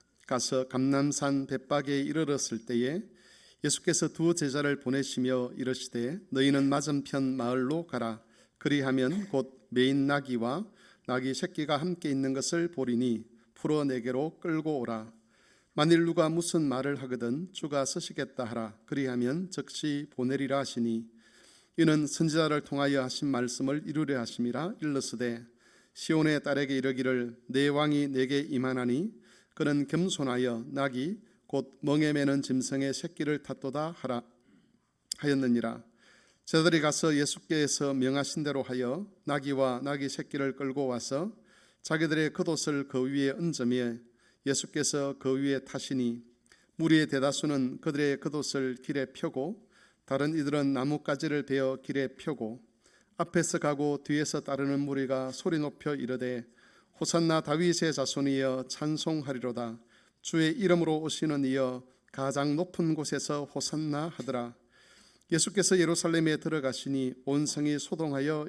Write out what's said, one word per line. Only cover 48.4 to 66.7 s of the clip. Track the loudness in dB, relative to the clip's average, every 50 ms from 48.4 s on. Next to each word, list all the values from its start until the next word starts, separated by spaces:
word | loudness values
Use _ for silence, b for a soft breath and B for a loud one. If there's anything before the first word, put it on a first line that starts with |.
| -4 -2 -2 -2 -2 -2 -4
길에 | -6 -8 -4 -4 -2 -4
펴고 | -4 -6 -6 -6 -4 -4 -4 -4 -4 -6 -10 -16 b b b b b b b b
다른 | -4 -2 0 0 0 0
이들은 | 0 0 0 0 2 2 2
나뭇가지를 | 2 0 0 0 -2 -2 -2 -2 -2 -2 -2 -2 -2 -2 0
베어 | 0 0 2 2 0 -2 -4
길에 | -6 -4 -2 -2 -2 -2
펴고, | -6 -8 -6 -6 -4 -4 -6 -6 -8 -10 -16 _ _ b b b b b b b b
앞에서 | -6 -6 0 2 0 2 2 0
가고 | 0 0 0 0 2 0 0 0 -2 -2
뒤에서 | 0 0 0 0 0 -2 -4
따르는 | -4 -4 -2 -2 0 0 0 0
무리가 | 0 0 -2 -2 0 0 0 -2 -2 -4
소리 | -8 -4 -2 0 0
높여 | 0 0 -2 -6 -6 -4 -4 -2
이르되, | -2 -2 -4 -4 -4 -2 -4 -4 -6 -8 b b b b b b b b b b -4
"호산나 | -2 0 2 2 4 4 4 2
다윗의 | 2 2 2 4 4 2 4 2 2 0 0
자손이여, | 0 -2 -2 0 0 0 2 2 2 2 0 0 -2 -6 -8
찬송하리로다. | -8 -4 -2 -2 -2 -2 -2 -2 -2 -2 -2 -4 -6 -4 -4 -4 -4 -4 -6 -6 -8 -12 -16 b b b b b b b
주의 | -10 -2 2 4 4 4
이름으로 | 2 2 4 4 4 4 4 2 2 0
오시는 | 0 -4 -2 -2 0 0 0 2 2
이여, | 2 2 2 0 0 -2 -6 -12 b b b b b
가장 | -8 -4 -4 -2 0 0 0 0 0
높은 | 0 -2 -2 -2 0 0 0 0
곳에서 | 0 -2 -4 -4 -4 -2 -2 -4 -4 -4
호산나." | -6 -6 -6 -4 -4 -4 -4 -2 -2 -2 -4 -4 -6
하더라. | -8 -8 -6 -6 -4 -4 -6 -8 -12 _ _ b b b b b b b b b b b b _
예수께서 | 2 2 2 2 2 2 4 6 6 6
예루살렘에 | 6 4 2 2 2 2 4 4 4 4 2
들어가시니 | 2 0 -2 -2 0 0 -2